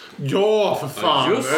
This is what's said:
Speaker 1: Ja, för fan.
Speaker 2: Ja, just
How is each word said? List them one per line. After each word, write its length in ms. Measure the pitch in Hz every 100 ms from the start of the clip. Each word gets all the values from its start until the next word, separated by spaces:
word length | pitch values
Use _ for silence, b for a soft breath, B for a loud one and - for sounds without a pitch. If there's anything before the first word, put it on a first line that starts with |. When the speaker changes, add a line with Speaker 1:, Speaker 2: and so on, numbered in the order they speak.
| B -
Speaker 1:
Ja, 600 | 135 190 208 214 196 -
för 200 | 143 -
fan. 280 | 170 139 127
Speaker 2:
Ja, 40 | 123
just 160 | 127